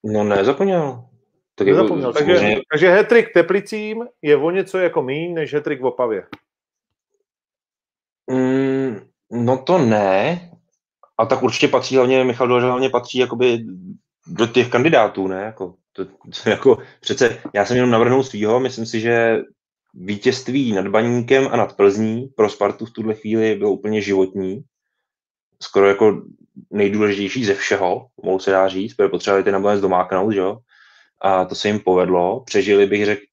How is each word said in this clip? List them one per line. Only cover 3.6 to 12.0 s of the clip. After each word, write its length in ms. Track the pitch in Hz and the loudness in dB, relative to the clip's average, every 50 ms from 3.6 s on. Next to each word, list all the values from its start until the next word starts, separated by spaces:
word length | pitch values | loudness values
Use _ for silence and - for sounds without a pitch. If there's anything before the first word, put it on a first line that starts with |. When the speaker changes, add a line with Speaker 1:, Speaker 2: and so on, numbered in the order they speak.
| 202 - 220 214 214 214 220 226 240 247 _ _ | -2 -4 -10 -8 -8 -8 -8 -8 -10 -12 _ _
Speaker 2:
je 160 | - 151 147 | 2 2 2
o 140 | 139 139 165 | 2 2 0
něco 260 | 180 196 185 185 - | -2 -2 -4 -4 -4
jako 240 | 185 180 170 - 165 | -2 -2 0 -2 -2
míň 320 | 135 127 135 151 165 175 170 | -4 -4 -6 -6 -6 -6 -6
než 200 | 165 151 131 147 | -6 -6 -4 -6
hat-trick 280 | 147 147 165 151 127 | -6 -4 -4 -6 -2
v 40 | 127 | -4
Opavě. 420 | 127 - - 127 117 110 95 - _ - _ _ _ _ _ _ _ _ _ _ _ _ _ _ _ _ _ _ _ _ _ _ _ _ _ _ _ _ _ _ _ _ _ _ _ _ _ _ - | -4 -2 -2 -4 -2 -4 -6 -8 _ -20 _ _ _ _ _ _ _ _ _ _ _ _ _ _ _ _ _ _ _ _ _ _ _ _ _ _ _ _ _ _ _ _ _ _ _ _ _ _ -4
Speaker 1:
Mm, 640 | 131 131 131 131 131 135 135 135 135 135 135 131 113 95 - _ _ _ _ _ | -2 0 0 0 0 0 0 0 -2 -2 -4 -4 -6 -10 -14 _ _ _ _ _
no 260 | 113 120 117 120 131 | -6 -4 0 0 0
to 200 | 131 - - 180 | -2 0 0 2
ne. 720 | 185 139 113 110 104 101 95 95 95 110 143 175 175 - - - _ _ _ _ _ _ _ _ _ - _ _ | 2 4 2 2 2 2 2 2 2 0 -2 -4 -6 -10 -18 -20 _ _ _ _ _ _ _ _ _ -20 _ _
A 80 | - 113 | -2 0
tak 180 | 113 131 113 120 | 0 0 0 0
určitě 240 | 123 113 - 151 | -2 0 0 0
patří 280 | 139 - 123 - - 131 | 2 2 0 -2 0 2
hlavně, 280 | 131 | 2